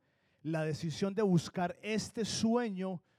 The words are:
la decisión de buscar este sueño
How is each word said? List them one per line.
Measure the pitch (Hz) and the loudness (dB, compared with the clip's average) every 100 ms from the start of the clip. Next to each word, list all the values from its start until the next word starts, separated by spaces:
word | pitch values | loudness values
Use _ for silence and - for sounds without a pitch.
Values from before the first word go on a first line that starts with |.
| _ _ _ _ | _ _ _ _
la | 147 160 | -4 -2
decisión | 156 151 170 143 196 | -2 -2 -4 -2 -2
de | 196 | 2
buscar | 214 175 - - 175 180 | 4 4 4 -2 -4 -4
este | 202 214 - - 208 | -4 -2 -2 -4 -2
sueño | - 226 233 240 185 190 185 - | 0 2 2 0 -2 -4 -6 -10